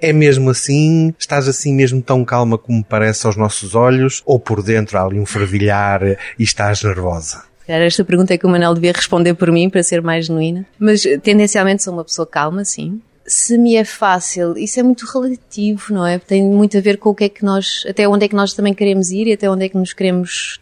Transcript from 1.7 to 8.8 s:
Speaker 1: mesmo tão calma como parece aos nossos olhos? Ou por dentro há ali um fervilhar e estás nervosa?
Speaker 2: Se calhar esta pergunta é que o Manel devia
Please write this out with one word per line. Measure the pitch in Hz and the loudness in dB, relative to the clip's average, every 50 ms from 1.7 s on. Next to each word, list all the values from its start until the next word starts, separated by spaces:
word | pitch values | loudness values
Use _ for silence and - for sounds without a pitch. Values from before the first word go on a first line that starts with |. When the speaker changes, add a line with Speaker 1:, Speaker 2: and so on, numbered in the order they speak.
| 135 | 2
Speaker 1:
mesmo | 135 135 123 131 131 | 2 2 2 0 -2
tão | 120 - 131 127 123 | -2 0 0 0 0
calma | - 123 123 120 117 113 | 0 0 0 2 0 0
como | 107 - - 117 110 | -2 -2 -2 -2 -2
parece | 104 - 110 107 107 110 107 - - | 0 0 0 0 0 0 0 0 -2
aos | 110 98 | -2 0
nossos | 107 107 104 - - 104 92 104 | 0 -2 -2 -2 -6 -8 -2 0
olhos? | 117 120 127 131 131 131 135 - - - | 2 4 4 4 2 2 0 -2 -4 0
Ou | - 135 117 | 0 0 0
por | - - 110 101 | 0 -2 -4 -2
dentro | 95 104 113 110 104 - - | 0 0 0 0 0 0 -2
há | 95 92 | -2 -2
ali | 95 98 104 | 0 -2 -4
um | 101 | -4
fervilhar | - - 104 101 90 98 101 101 101 101 101 101 101 98 95 | -4 -2 -2 -2 -2 0 0 0 2 2 2 0 0 0 0
e | 98 98 98 - - - - - | 0 0 0 -2 -6 -12 -4 -4
estás | 110 - - - 104 104 104 - | -2 -2 -2 -2 -2 -2 -2 0
nervosa? | - 104 92 92 90 90 85 82 80 - - - - _ _ _ | -2 -2 -2 -2 -4 -4 -6 -6 -8 -12 -14 -16 -18 _ _ _
Speaker 2:
Se | - | -8
calhar | - 160 160 | -4 0 2
esta | 170 170 165 - 185 | 2 2 2 0 0
pergunta | - 180 175 190 185 | 0 2 2 2 2
é | 180 170 | 0 2
que | - | 2
o | 180 | 2
Manel | 180 175 170 170 170 | 4 4 4 2 2
devia | 165 | 2